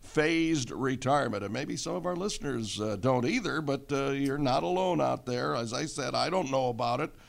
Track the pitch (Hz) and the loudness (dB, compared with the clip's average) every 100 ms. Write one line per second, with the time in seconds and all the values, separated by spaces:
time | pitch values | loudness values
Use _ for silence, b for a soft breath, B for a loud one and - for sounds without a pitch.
0 | - - 156 165 165 160 123 71 135 135 | -4 2 2 2 2 0 -2 -2 -2 -2
1 | 131 143 127 104 101 113 147 165 - 175 | 2 2 2 -2 -4 -4 -4 -6 -4 -4
2 | 175 175 196 - 147 123 110 101 107 104 | -4 -4 -4 -4 -4 -2 -4 -2 -2 0
3 | 120 131 120 240 180 139 151 135 - 139 | 2 4 2 0 0 -2 0 -2 0 0
4 | 139 139 139 139 139 135 165 180 185 165 | 0 0 0 2 2 2 2 2 2 2
5 | 135 123 - 123 139 143 117 120 156 - | 2 0 -2 -2 0 0 -2 -4 -4 -4
6 | 131 120 131 180 165 135 127 117 120 123 | -2 0 2 0 2 2 2 0 0 0
7 | 160 - | -2 -6